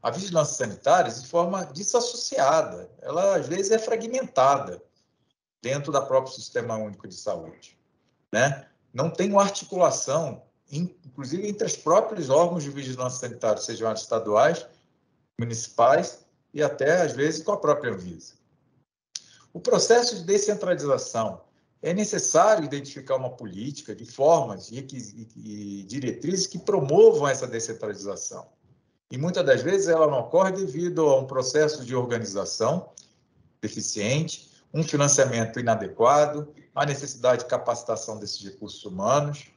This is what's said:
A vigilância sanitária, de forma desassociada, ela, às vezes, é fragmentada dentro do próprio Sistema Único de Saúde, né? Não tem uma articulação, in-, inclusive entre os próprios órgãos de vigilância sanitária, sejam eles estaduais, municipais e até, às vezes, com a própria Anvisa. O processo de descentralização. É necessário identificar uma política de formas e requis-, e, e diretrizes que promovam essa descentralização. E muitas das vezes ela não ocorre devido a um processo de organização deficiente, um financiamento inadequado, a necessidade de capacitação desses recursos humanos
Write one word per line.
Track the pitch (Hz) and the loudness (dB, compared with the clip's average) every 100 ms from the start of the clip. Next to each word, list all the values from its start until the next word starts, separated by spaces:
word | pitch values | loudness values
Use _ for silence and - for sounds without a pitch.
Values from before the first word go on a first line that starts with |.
A | 120 | -4
vigilância | 120 190 170 143 - | -6 -2 0 0 -2
sanitária, | 117 95 - 175 143 | -6 -2 2 4 2
de | 113 - | -2 -4
forma | 170 180 190 160 | -2 0 -2 -8
desassociada, | 139 202 240 240 - - - 139 160 151 - 92 _ | -8 -2 0 -2 -6 -6 0 4 4 0 -6 -16 _
ela, | - 151 196 185 | -6 0 2 2
às | 131 | 0
vezes, | 180 196 | -4 2
é | 220 | 2
fragmentada | - 226 226 254 262 - 131 143 - 90 - _ _ _ _ _ _ _ | 2 -4 -2 -6 -2 2 4 4 -2 -12 -18 _ _ _ _ _ _ _
dentro | 120 143 139 | -6 -4 -2
do | 139 131 | -2 2
próprio | 131 127 | 0 0
Sistema | - - 123 113 110 | -12 -8 -6 -4 -6
Único | 107 98 98 | -6 -12 -18
de | 90 | -12
Saúde, | - 90 80 - - _ _ _ _ _ _ | -8 -8 -10 -18 -20 _ _ _ _ _ _
né? | 110 135 143 - _ _ | 0 0 0 -14 _ _
Não | 120 160 | -4 -4
tem | 170 196 | -2 2
uma | 202 | 4
articulação, | 196 - - 190 165 - - 147 156 101 _ _ _ | 2 -2 -8 2 2 2 -2 -2 -2 -10 _ _ _
in-, | 143 180 - 135 | -6 -6 -8 -20
inclusive | - 127 170 208 | -14 -8 -6 -6
entre | 208 196 | -4 -4
os | - | -2
próprios | 156 180 - 214 139 | 4 4 4 -4 2
órgãos | 139 175 175 | 4 4 0
de | 143 | -6
vigilância | 139 135 127 127 - | -8 -10 -6 -6 -6
sanitária, | 123 110 117 107 | -10 -4 0 0
sejam | - 110 110 | -2 -4 -4
eles | 107 | -4
estaduais, | - 113 107 104 143 175 - _ _ _ _ _ _ - | -4 -4 2 4 4 2 -8 _ _ _ _ _ _ -8
municipais | 117 113 - - 120 151 180 - _ _ _ | -6 -6 -8 2 4 4 0 -10 _ _ _
e | 143 | -2
até, | 143 - 139 175 | -2 0 2 4
às | 160 | 2
vezes, | 117 147 165 | 0 -2 -2
com | - | -4
a | 202 | -2
própria | 156 143 120 | 0 0 -2
Anvisa. | 95 90 - - _ _ _ _ _ _ _ _ - _ _ _ | -8 -10 -16 -18 _ _ _ _ _ _ _ _ -16 _ _ _
O | 175 | -6
processo | 240 208 - 233 240 208 | 2 2 6 6 4 -4
de | |
descentralização. | 170 202 202 202 185 165 143 127 - 117 110 92 _ _ _ _ 156 | -2 0 0 -2 0 -2 2 0 0 -4 -4 -6 _ _ _ _ -4
É | |
necessário | 185 208 - - 156 196 208 | -2 -2 -2 2 4 6 4
identificar | 147 143 139 - 131 135 | 0 -6 -10 -16 -4 -4
uma | 127 | -4
política | - 110 92 127 143 - | -10 -14 -10 -10 -12 -14
de | 101 104 | -14 -14
formas | - 139 165 123 95 92 | 0 4 4 2 -8 -12
e | 117 | -14
requis-, | 135 135 104 107 110 - | -14 -14 -16 -18 -20 -18
e, | 110 104 101 101 | -14 -12 -10 -12
e | |
diretrizes | 95 127 127 - 147 185 170 | -10 -6 -6 -6 -4 -4 -4
que | 175 | -6
promovam | - 185 139 165 220 151 143 | -2 0 2 8 8 8 0
essa | 127 123 | -2 -4
descentralização. | 113 113 110 107 95 98 90 - 92 - _ _ _ _ _ _ | -6 -8 -8 -8 -8 -10 -10 -10 -14 -18 _ _ _ _ _ _
E | 127 | -6
muitas | 160 180 170 | -4 0 4
das | 131 | 4
vezes | 160 196 170 | 4 2 4
ela | 160 156 | 4 4
não | 139 | 2
ocorre | 113 175 190 | 2 4 4
devido | 190 185 143 175 165 156 | 0 -4 -4 -2 2 4
a | 135 | 4
um | 131 | 2
processo | 131 123 151 151 151 | -4 0 2 2 0
de | 123 | -4
organização | 127 120 117 107 95 95 - 110 170 - - _ _ _ _ _ _ | -4 -2 -2 -4 -6 -6 -2 0 0 -4 -20 _ _ _ _ _ _
deficiente, | 107 - - 110 104 143 165 - - _ _ | -10 -6 -8 -4 0 0 -2 -8 -16 _ _
um | 147 | -4
financiamento | 160 147 143 - 123 117 113 - | -2 2 4 6 4 2 -2 -2
inadequado, | 120 107 98 - 117 147 147 147 151 - _ | 0 0 -2 2 6 6 4 0 -10 -16 _
a | - 147 | -4 -2
necessidade | 139 143 - 123 123 | -2 -6 -2 2 2
de | - | 0
capacitação | 123 - 120 - 110 - 107 | -2 -2 -4 -4 -6 -6 -10
desses | 101 - | -10 -10
recursos | 98 95 104 - 104 | -12 -14 -16 -14 -12
humanos | 92 104 139 147 143 - | -4 2 2 0 -8 -14